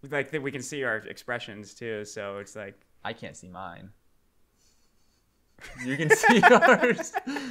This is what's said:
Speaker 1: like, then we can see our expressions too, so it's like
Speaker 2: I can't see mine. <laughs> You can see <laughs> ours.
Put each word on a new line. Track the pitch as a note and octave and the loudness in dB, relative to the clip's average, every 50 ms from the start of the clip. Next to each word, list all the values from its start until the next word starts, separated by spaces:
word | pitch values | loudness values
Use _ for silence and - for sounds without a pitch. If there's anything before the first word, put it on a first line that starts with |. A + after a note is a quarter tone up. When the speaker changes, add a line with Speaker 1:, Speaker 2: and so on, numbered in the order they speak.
| - C#3 | -14 -6
Speaker 1:
like, | C#3 C#3+ C#3 C#3 | -6 -6 -6 -4
then | - D#3 C3 | -6 -6 -6
we | C#3 C3 | -6 -8
can | C#3 B2 | -8 -10
see | - - D3 C3+ | -10 -8 -6 -4
our | B2 A2 | -4 -4
expressions | A2 G#2+ - - - - - B2 A#2+ - - G#2 G2+ G#2+ G2 - | -4 -6 -12 -18 -18 -10 -8 -8 -8 -8 -12 -16 -16 -16 -18 -18
too, | - A#2+ A#2 A2+ G#2+ G#2 | -14 -10 -10 -8 -8 -10
so | G2+ - A2 G2+ G2+ G2 G2+ | -12 -12 -12 -10 -10 -10 -12
it's | G2+ - - | -14 -14 -14
like | G#2+ G#2 G2+ G#2 _ _ _ _ _ _ | -16 -16 -16 -16 _ _ _ _ _ _
Speaker 2:
I | G2+ A2+ | -14 -12
can't | - - F2 D2 | -12 -14 -18 -18
see | - - F2+ | -18 -20 -20
mine. | F2 F2+ F#2+ F2+ E2+ - - F#2+ G2+ | -16 -14 -14 -14 -16 -18 -20 -20 -20
<laughs> | _ _ _ _ _ _ _ _ _ _ _ _ _ _ _ _ _ _ _ _ _ _ _ _ _ _ _ _ _ _ _ _ _ - - - - - | _ _ _ _ _ _ _ _ _ _ _ _ _ _ _ _ _ _ _ _ _ _ _ _ _ _ _ _ _ _ _ _ _ -20 -20 -16 -10 -6
You | B2 C3+ | -6 -4
can | C#3 E3 D3+ | -2 2 2
see | A4 G#4+ - A4 C4 A3 F3 | 2 4 6 6 6 8 8
<laughs> | |
ours. | F4+ B3 G#3+ - E4 B3 - A3 B3 G#3 F3+ G#3+ - - - - B3+ C#4 D4+ C#4 C4 | 8 8 8 8 6 4 6 4 0 0 0 -4 -8 -8 -8 -8 -6 -8 -8 -8 -8